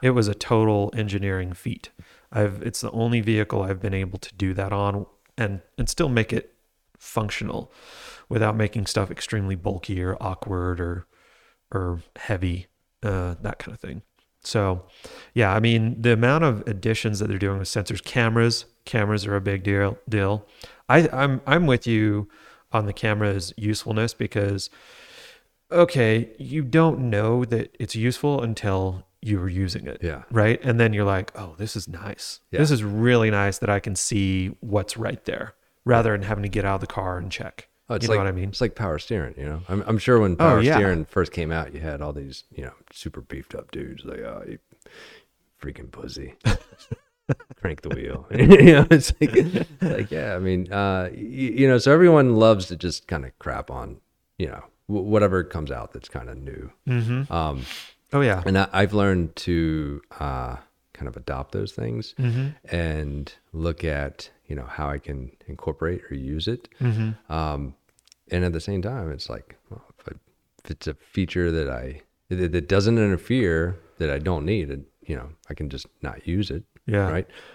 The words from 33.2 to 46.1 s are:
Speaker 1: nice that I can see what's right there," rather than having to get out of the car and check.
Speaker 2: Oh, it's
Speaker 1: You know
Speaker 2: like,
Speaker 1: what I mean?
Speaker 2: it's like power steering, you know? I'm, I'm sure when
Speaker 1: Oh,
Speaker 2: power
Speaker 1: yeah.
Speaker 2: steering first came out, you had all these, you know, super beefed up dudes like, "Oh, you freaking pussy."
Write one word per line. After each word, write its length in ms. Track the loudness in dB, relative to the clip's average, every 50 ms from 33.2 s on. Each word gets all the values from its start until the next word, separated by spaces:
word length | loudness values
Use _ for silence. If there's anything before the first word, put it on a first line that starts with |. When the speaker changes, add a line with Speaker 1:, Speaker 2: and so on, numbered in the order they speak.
| 6 4
Speaker 1:
nice 300 | 4 2 2 0 0 0
that 100 | 0 0
I 100 | 0 0
can 160 | 0 -2 -4
see 520 | -4 -2 0 0 0 2 2 2 0 -2 -4 -6 -8
what's 360 | -6 -2 -2 -2 -2 -2 -6
right 260 | -6 -6 -6 -6 -6 -6
there," 280 | -6 -6 -6 -8 -12 -14 _ _ _ _ _ 2
rather 260 | 4 4 4 4 2 0
than 100 | 0 -2
having 180 | -4 -4 -4
to 80 | -4 -2
get 160 | -2 -2 0
out 100 | 0 -2
of 60 | -2
the 60 | -4
car 320 | -6 -6 -6 -4 -4 -6 -6
and 120 | -6 -8
check. 360 | -8 -10 -10 -12 -14 -18 -20 _ _ _ _
Speaker 2:
Oh, 80 | -6 -4
it's 80 | -2 0
Speaker 1:
You 40 |
know 60 | 2 2
Speaker 2:
like, 100 | 2 2
Speaker 1:
what 20 |
I 40 | 0
mean? 180 | -2 -2 -4 -4
Speaker 2:
it's 120 | -2 -2
like 120 | -2 -2 -2
power 240 | -2 -4 -2 -4
steering, 380 | -4 -4 -4 -4 -4 -4 -4 -8
you 80 | -8 -8
know? 160 | -6 -6 -8 -6 -4
I'm, 140 | -4 -4 0
I'm 120 | 0 -2 0
sure 200 | 4 6 6 6
when 140 | 6 4 2
Speaker 1:
Oh, 20 |
Speaker 2:
power 240 | 4 4 6 6 6
Speaker 1:
yeah. 140 | 4 4 4
Speaker 2:
steering 300 | 4 4 4 2 0 -2
first 260 | -2 -2 -2 -2 -2 -2
came 180 | -4 -4 -2
out, 220 | -2 -4 -4 -6 -8
you 80 | -8
had 200 | -8 -6 -6 -6
all 120 | -8 -8 -8
these, 320 | -8 -10 -12 -14 -18 -20 _ -14
you 80 | -14 -14
know, 100 | -14 -16 _ _ _ -20
super 280 | -14 -12 -12 -12 -12
beefed 320 | -14 -12 -12 -14 -12 -12 -14
up 160 | -14 -14 -12
dudes 320 | -12 -12 -10 -12 -14 -14 -14
like, 140 | -14 -12 -10
"Oh, 220 | -10 -12 -12 -12 -12
you 100 | -14 -14 -16 _ _ _ _ _ -20 -20 -20 -20 -20 -20 -20 _ _ _ _ _ _ _ -12
freaking 300 | -12 -12 -12 -12 -16 -18
pussy." 440 | -16 -14 -14 -12